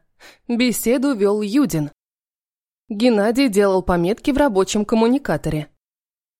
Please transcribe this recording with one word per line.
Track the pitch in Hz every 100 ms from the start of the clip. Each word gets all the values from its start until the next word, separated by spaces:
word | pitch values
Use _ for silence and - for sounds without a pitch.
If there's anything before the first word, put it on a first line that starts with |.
| _ _ - - -
Беседу | 233 247 202 226 262 277
вел | 233 202 208
Юдин. | 208 254 233 156 147 - _ _ _ _ _ _ _ _ -
Геннадий | 208 247 214 208 233 277
делал | 190 202 190
пометки | 180 175 170 233 -
в | 269
рабочем | 294 190 190 208
коммуникаторе. | 208 220 226 269 - 160 160 156 147 _ _ _ _ _ _ _